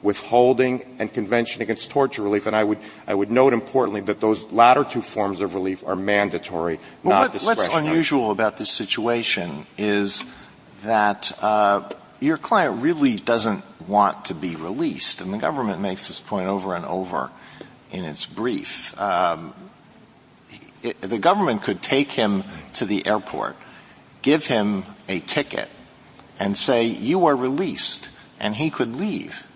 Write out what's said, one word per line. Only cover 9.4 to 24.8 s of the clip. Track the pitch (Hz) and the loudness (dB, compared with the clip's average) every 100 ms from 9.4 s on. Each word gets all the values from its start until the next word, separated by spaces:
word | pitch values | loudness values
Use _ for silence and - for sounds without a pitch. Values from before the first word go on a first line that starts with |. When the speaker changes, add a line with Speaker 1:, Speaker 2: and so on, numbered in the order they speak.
| 87 73 82 - | -4 -8 -14 -4
Speaker 2:
is | 104 104 101 - - - - - - - | 0 2 0 -2 -6 -14 -20 -20 -20 -14
that, | 104 110 104 101 - - | 0 2 2 0 -4 -2
uh, | 104 107 104 101 101 - - - | 0 4 4 2 -2 -16 -18 -4
your | 139 160 | -2 -2
client | - 214 160 117 | 0 2 2 0
really | 139 165 139 107 | 0 2 2 2
doesn't | - 117 110 98 - - 85 | 0 2 2 -2 -6 -18 -2
want | 104 101 - - | 2 4 2 -8
to | 85 | -6
be | 87 82 | -6 -6
released, | 82 113 160 67 - - | -8 -4 -4 -2 -4 -4
and | 92 | -6
the | 101 | -2
government | 151 147 113 87 | -2 -2 -2 -2
makes | 98 92 - | -4 -4 -8
this | 90 | -10
point | - 104 92 | -6 -4 -2
over | 98 92 87 | -2 -2 -6
and | 85 | -4
over | 90 92 85 65 - - - - - - | -6 -4 -6 -6 -12 -20 -20 -20 -20 -14
in | 90 85 | -10 -10
its | 73 - | -10 -10
brief. | - 117 110 - - - - | -6 -4 -4 -8 -12 -14 -6
Um, | 101 87 90 82 80 - - - - - - _ _ _ _ - - - | -2 2 0 0 -8 -16 -20 -20 -20 -20 -20 _ _ _ _ -20 -20 -8
it, | 120 - | -8 -6
the | 98 110 | -6 2
government | 160 202 175 107 | 4 4 2 0
could | - 98 | -2 -4
take | - 135 143 | 0 2 2
him | - 107 98 98 80 76 - | 2 2 2 -2 -12 -12 -6
to | 104 | -2
the | 101 - | -2 0
airport, | 107 - 73 - - - - - - - - | -2 -2 -6 -6 -8 -20 -20 -20 -20 -20 -4
give | - 156 151 | 2 2 4
him | 120 104 98 | 2 2 0